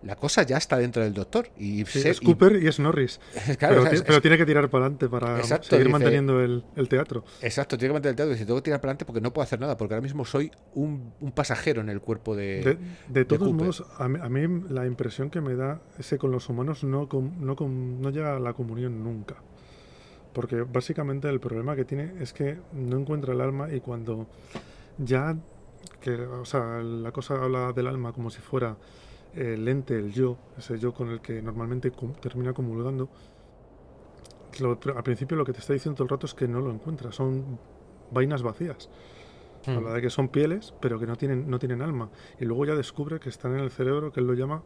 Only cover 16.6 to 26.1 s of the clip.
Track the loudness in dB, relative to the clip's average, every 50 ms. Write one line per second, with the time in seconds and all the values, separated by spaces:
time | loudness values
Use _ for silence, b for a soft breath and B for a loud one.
16.6 | -2 -4 -4 -4 -2 -2 0 0 -2 -2 -2 -2 -2 -2 -4 -6 -4 -4 -2 -2
17.6 | -2 -4 -2 -4 -4 -6 -6 -4 -4 -4 -4 -2 -2 -2 -2 -2 -2 -4 -4 -4
18.6 | -6 -6 -4 -4 -4 -4 -4 -4 -6 -6 -6 -8 -10 -12 -14 -16 -18 -20 B B
19.6 | B B B B B B B B B B B B B B -6 -6 -4 -2 -2 -4
20.6 | -4 -2 -2 -2 -2 -2 -4 -4 -2 -2 -4 -2 -2 0 -2 0 -2 -2 -4 -4
21.6 | -2 -2 -2 -2 -2 -2 -4 -6 -6 -6 -8 -8 -10 -10 -4 -4 -4 -4 -4 -6
22.6 | -12 -14 -10 -6 -4 -2 -2 -2 -2 -2 -2 -4 -2 -2 0 0 0 -2 -2 -4
23.6 | -6 -4 -6 -6 -6 -6 -8 -8 -4 -6 -4 -6 -6 -10 B B B B B B
24.6 | B B B B B B B -8 -2 2 2 2 2 0 -2 -4 -6 -12 -20 -20
25.6 | -20 -20 -20 -20 -20 -20 -20 -10 -6 -4